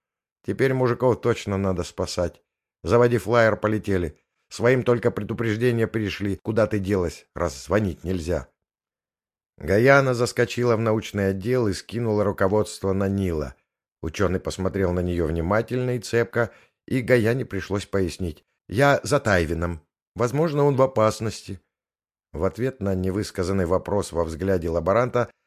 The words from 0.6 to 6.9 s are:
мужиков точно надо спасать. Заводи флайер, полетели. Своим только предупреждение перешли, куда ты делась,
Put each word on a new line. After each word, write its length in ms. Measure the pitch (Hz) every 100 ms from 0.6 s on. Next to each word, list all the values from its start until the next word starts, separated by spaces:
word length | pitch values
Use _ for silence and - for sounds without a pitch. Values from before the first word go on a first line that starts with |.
| 135
мужиков 460 | 131 127 120 127 104
точно 380 | 120 113 104 98
надо 240 | 98 90
спасать. 580 | 85 - 92 - 85 - _ _ _ _
Заводи 340 | 117 117 120 117
флайер, 380 | - 120 110 104
полетели. 640 | 107 107 98 92 80 - _ _ _
Своим 320 | - 117 131
только 280 | 117 120 120
предупреждение 800 | - 104 110 113 107 123 117 110
перешли, 480 | 113 101 - 101 92
куда 300 | - 110 107
ты 120 | 107
делась, 480 | 95